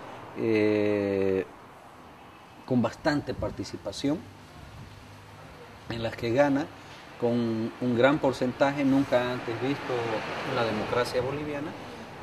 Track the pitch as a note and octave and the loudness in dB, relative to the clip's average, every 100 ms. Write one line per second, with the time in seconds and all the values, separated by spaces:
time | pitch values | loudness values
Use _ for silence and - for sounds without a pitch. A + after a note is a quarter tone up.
0 | - - - A#2 A#2 G#2+ G#2+ G#2+ G#2 G#2 | -8 -14 -12 -2 2 4 6 4 4 4
1 | G2+ G2 G2 F#2+ F2+ - - - - - | 2 2 4 2 0 -8 -20 -20 -20 -20
2 | - - - - - - - B2+ A2+ - | -20 -20 -20 -20 -20 -12 0 2 2 0
3 | D#3 D3 B2+ G2 G#2 - G#2 - - - | 0 0 -2 -4 -4 -4 -8 -8 -8 -2
4 | C#3 F3 - - - - - - - - | 0 -2 -4 -18 -20 -18 -18 -16 -18 -18
5 | - - - - - - - - - A#2 | -20 -20 -20 -18 -18 -18 -18 -14 -8 -4
6 | A2+ - A#2 B2 C#3+ C#3 E3+ - - - | -4 -2 2 4 4 4 0 -8 -18 -18
7 | - - A#2 A#2+ A#2 A2 A#2 - B2 A#2 | -18 -2 2 2 2 0 -2 -2 0 6
8 | C3 D3 C#3 A#2+ B2+ B2 C#3 C#3+ C3+ C3+ | 6 6 2 0 0 2 2 4 4 4
9 | C3 B2 B2 B2 A#2 A2+ C3 C#3 - B2 | 4 2 2 -2 -4 -4 -2 -2 -2 -2
10 | A#2 A2 - - - B2+ A2+ G#2+ G2+ B2 | -2 -4 -4 -6 -2 0 0 0 0 0
11 | B2 B2+ B2+ D3 D3+ C#3+ D#3+ - - - | 0 0 0 -2 -4 -6 -6 -8 -12 -14
12 | - - | -14 -12